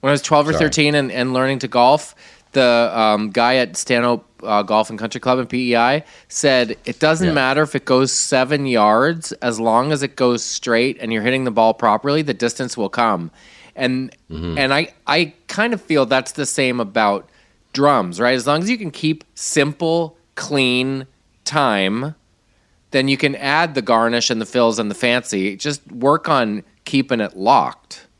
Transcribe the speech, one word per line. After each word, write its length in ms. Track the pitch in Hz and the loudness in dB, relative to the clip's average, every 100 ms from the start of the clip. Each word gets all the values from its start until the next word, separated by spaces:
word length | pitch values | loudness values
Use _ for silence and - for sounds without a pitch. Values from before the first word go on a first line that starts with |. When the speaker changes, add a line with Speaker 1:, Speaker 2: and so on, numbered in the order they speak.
Speaker 1:
when 80 | 135 | 2
I 20 | |
was 100 | 143 | 0
twelve 260 | - 151 147 | 2 2 4
or 40 | |
Speaker 2:
Sorry. 120 | 156 156 | 2 0
Speaker 1:
thirteen 280 | 156 147 | 2 2
and, 180 | 147 131 | 2 0
and 220 | 123 123 | -2 -2
learning 260 | 127 131 135 | 0 0 -2
to 80 | 123 | -2
golf, 460 | 123 120 151 - - - - _ | 4 4 4 0 -20 -20 -20 _
the, 400 | 139 127 117 117 | 2 4 4 2
um, 380 | 85 110 107 107 | 2 2 2 0
guy 240 | 98 120 131 | 0 2 2
at 200 | 117 - | 0 -4
Stanhope, 500 | - 120 120 120 - _ | -2 0 0 -2 -6 _
uh, 180 | 101 104 | -2 -2
Golf 280 | 98 107 110 | 2 0 0
and 60 | 110 | -4
Country 200 | 110 120 | -8 -6
Club 200 | 127 127 | -2 -2
in 80 | 120 | -2
P 240 | 123 123 | -4 0
E 40 | 117 | 2
I 280 | 120 147 - - _ | 2 0 -4 -20 _
said, 480 | - 147 131 117 - - | -2 2 2 0 -4 -10
"It 140 | 120 | -2
doesn't 280 | 156 160 180 | 0 2 0
Speaker 2:
Yeah. 40 | |
Speaker 1:
matter 300 | 151 131 139 | 0 0 2
if 100 | 151 135 | 0 -2
it 80 | |
goes 280 | - 131 135 | 0 2 2
seven 520 | - - 131 131 147 139 | -2 0 0 0 0 0
yards, 640 | 120 104 110 139 165 - - | 2 4 4 2 -2 -8 -6
as 180 | 120 110 | -4 -2
long 320 | 113 113 139 | 0 0 0
as 120 | 151 | -2
it 120 | 139 - | -4 0
goes 280 | 127 120 | 0 0
straight 540 | - - - 117 127 - | -4 -8 0 0 0 -2
and 100 | 113 | -6
you're 120 | 113 | -2
hitting 200 | 110 131 127 | 0 0 -2
the 60 | |
ball 220 | 110 113 | 2 2
properly, 480 | 113 117 107 143 147 | 2 2 2 0 -2
the 120 | 147 110 | -2 -2
distance 420 | 117 - 127 - | -4 -4 -8 -6
will 120 | 101 | -6
come." 420 | - 117 95 82 _ - - - - | -2 0 0 -4 _ -20 -20 -20 -6
And, 400 | 127 127 131 - _ | -4 -2 -6 -14 _
Speaker 2:
Mm-hmm. 260 | 78 85 110 | -8 -6 -2
Speaker 1:
and 160 | 135 | 0
I, 200 | 139 170 _ - | 0 -2 _ -2
I 280 | 151 165 - - | 0 0 -6 -12
kind 240 | - 226 | -4 -2
of 80 | 220 | -2
feel 240 | - 151 127 | 0 0 2
that's 260 | 131 131 | 0 -2
the 140 | - 139 | -6 -4
same 340 | - 131 123 | 0 0 0
about 480 | 107 110 107 101 - _ _ _ _ | -2 0 2 0 -6 _ _ _ _
drums, 480 | 131 143 135 90 87 | 0 2 4 0 -2
right? 140 | 120 131 | 0 0
As 120 | 117 | 0
long 140 | 151 | -2
as 60 | 190 | 0
you 80 | 240 | -4
can 120 | 185 | -6
keep 340 | - 156 156 - - | -4 -4 -4 -8 -12
simple, 800 | - - 143 147 170 165 165 _ _ - | -4 0 0 0 -2 0 -2 _ _ -14
clean 720 | - 143 127 123 131 135 131 _ _ _ | -4 0 2 0 -2 -4 -10 _ _ _
time, 720 | - 147 135 104 95 107 139 156 _ _ _ _ _ _ _ | -6 0 2 2 0 -2 -6 -10 _ _ _ _ _ _ _
then 180 | 139 135 | -2 0
you 80 | 135 | 0
can 180 | 143 139 | -2 -2
add 400 | 139 147 170 139 | -2 0 0 -2
the 60 | |
garnish 480 | 107 117 117 120 - | 0 2 2 0 -2
and 100 | 113 | -4
the 60 | 107 | -2
fills 340 | 123 117 110 | 2 2 2
and 100 | 107 | -4
the 60 | 101 | -2
fancy. 640 | 123 123 120 104 95 98 | 0 0 -2 -4 -4 -4
Just 240 | 151 143 - | -8 -8 -10
work 380 | 123 131 160 165 | -4 0 0 2
on 340 | 143 113 104 - _ - | 0 0 -4 -10 _ -4
keeping 340 | 139 135 120 | -2 0 -2
it 160 | 104 95 | -2 -2
locked. 680 | 98 143 67 - _ - - | 2 4 2 -6 _ -20 -20